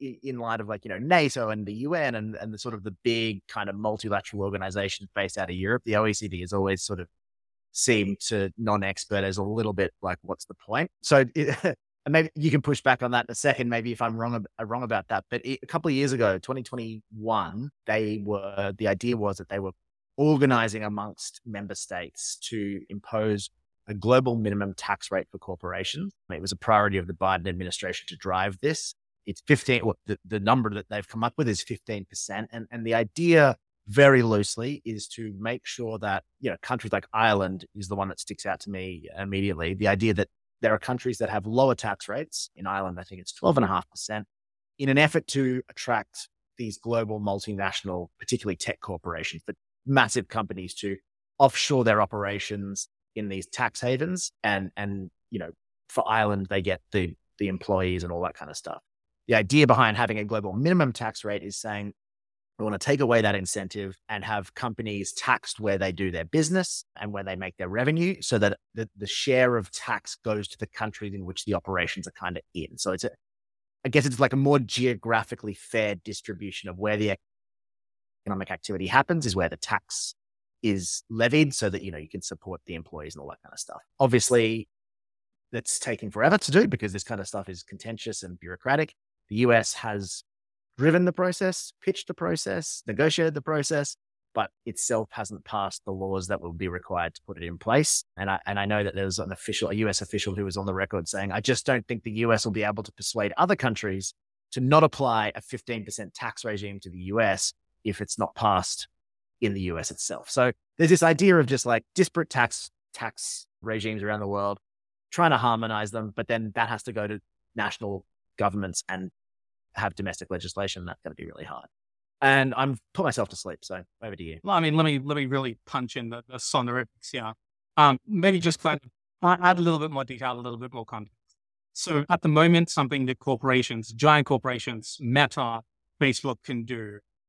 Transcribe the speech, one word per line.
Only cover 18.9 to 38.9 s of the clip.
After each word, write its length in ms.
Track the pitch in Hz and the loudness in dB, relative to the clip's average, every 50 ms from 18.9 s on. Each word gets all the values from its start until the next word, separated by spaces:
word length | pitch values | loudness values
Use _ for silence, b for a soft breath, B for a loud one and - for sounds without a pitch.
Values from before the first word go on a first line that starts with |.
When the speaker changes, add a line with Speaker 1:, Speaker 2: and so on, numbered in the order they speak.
| 98 92 - 120 120 | 0 0 0 -2 -2
Speaker 1:
was 220 | 113 104 101 98 - | 0 0 -2 -2 -4
that 120 | 95 - | -8 -8
they 80 | 98 101 | -6 -6
were 140 | 98 95 92 _ _ _ _ _ _ _ - | -6 -6 -8 _ _ _ _ _ _ _ -2
organizing 680 | - 143 151 156 135 143 135 127 117 113 110 101 110 107 | 2 4 4 6 6 6 6 6 4 4 2 0 -4 -4
amongst 560 | 104 101 101 101 107 90 - - - - - - | -4 -4 -4 -6 -8 -10 -12 -14 -14 -14 -16 -14
member 300 | 120 107 101 104 95 98 | -10 -8 -8 -8 -8 -8
states 600 | - - - 98 90 87 - - - - - - - - - | -10 -10 -8 -8 -8 -8 -10 -12 -10 -10 -10 -10 -10 -10 -8
to 320 | 120 110 101 101 101 95 - - | -6 -4 -4 -4 -6 -6 -8 -10
impose 600 | 98 101 - - - 110 107 110 104 101 98 - _ _ _ _ _ _ _ - | -12 -12 -10 -6 -2 -2 0 0 0 -2 -4 -8 _ _ _ _ _ _ _ -10
a 60 | 104 | -10
global 420 | 101 90 110 123 131 131 127 120 | -4 2 4 6 6 6 4 0
minimum 360 | 117 107 104 101 104 101 98 95 | 0 0 0 0 -2 -2 -4 -6
tax 380 | - - - 101 - - - 101 | -8 -4 -4 -4 -4 -4 -4 -4
rate 160 | 95 - _ | -4 -4 _
for 80 | - 95 | -10 -16
corporations. 720 | - - 92 85 - 87 90 90 95 - - 147 185 202 - _ _ - 92 | -12 -12 -12 -10 -8 -8 -6 -6 -6 -6 -6 -6 -8 -8 -10 _ _ -10 -10
It 80 | 78 | -8
was 100 | 87 95 | -6 -6
a 60 | 104 | -8
priority 400 | - - - 110 104 104 104 95 | -6 0 4 4 6 6 4 2
of 100 | 98 87 | 0 -2
the 60 | 90 87 | -4 -4
Biden 340 | - 95 95 95 92 85 | -2 0 0 0 0 -2
administration 600 | 98 87 90 92 90 - - - 92 90 - - - | -4 -6 -6 -6 -6 -8 -6 -6 -6 -8 -8 -10 -12
to 80 | 87 | -16
drive 420 | - - 98 92 92 95 101 95 92 - | -10 -6 -4 -2 0 0 -2 -4 -2 -2
this. 320 | 147 156 - - - - _ _ _ _ _ - | -2 -2 -2 -6 -10 -12 _ _ _ _ _ -12
It's 160 | - - - - | -12 -12 -6 2
fifteen, 380 | - 151 123 - - 131 117 113 | 4 4 4 4 2 0 2 2
well, 120 | 113 92 _ _ | 0 -4 _ _
the, 100 | - 104 - _ | -8 -8 -8 _
the 160 | 90 110 107 | -6 -6 -2
number 300 | 98 107 120 131 117 107 | 4 4 4 4 4 0
that 180 | 101 104 101 - | -4 -6 -8 -6
they've 180 | 110 104 98 | -8 -8 -8
come 160 | - - 110 113 | -8 -6 -2 -2
up 120 | 120 - | -2 0
with 100 | - 151 | 0 0
is 160 | 120 104 92 - | 0 0 -2 -2
fifteen 440 | - 113 95 _ - 110 104 92 | -6 -8 -10 _ -8 -10 -10 -10
percent. 420 | _ - - - - 98 101 110 107 - | _ -12 -10 -10 -8 -8 -8 -8 -8 -10
And, 140 | 117 113 - | -12 -12 -12
and 160 | 120 120 113 | -10 -8 -4
the 80 | 117 117 | 0 0
idea, 640 | 117 117 104 - 160 170 170 170 160 147 135 123 - _ _ _ _ _ | 0 0 0 -2 0 4 6 8 8 8 8 6 2 _ _ _ _ _
very 380 | - 101 135 143 139 135 127 117 | 0 8 10 10 12 12 10 8
loosely, 580 | 113 110 101 101 - - - 113 135 147 - - | 6 4 4 2 0 -2 -6 -6 -6 -6 -8 -8
is 220 | 113 110 104 - | -8 -8 -8 -10
to 260 | - - - 113 107 104 95 | -12 -12 -12 -10 -10 -10 -8
make 260 | 107 113 123 120 - | -6 -6 -6 -6 -8
sure 360 | - - - 120 113 110 101 | -10 -8 -8 -6 -6 -6 -4
that, 240 | 110 104 98 95 - _ _ _ | -2 -2 -2 -2 -4 _ _ _
you 100 | - 120 | -6 -6
know, 60 | 87 - - | -6 -6 -4
countries 300 | - 123 117 - 110 107 | -4 -4 -4 -4 -2 -2
like 140 | 98 - - - | -2 -2 -2 0
Ireland 540 | 110 113 113 107 98 95 92 95 90 - - - | 4 6 6 6 4 2 0 -2 -6 -10 -14 -14
is 100 | 104 98 | -12 -8
the 80 | 92 101 | -6 -4
one 140 | 98 98 95 | -4 -4 -4
that 100 | 87 - | -6 -10
sticks 260 | - - 101 - - | -10 -12 -10 -8 -6
out 140 | 98 95 - | -6 -6 -6
to 100 | - 101 | -6 -10
me 380 | 98 92 92 92 | -8 -8 -8 -8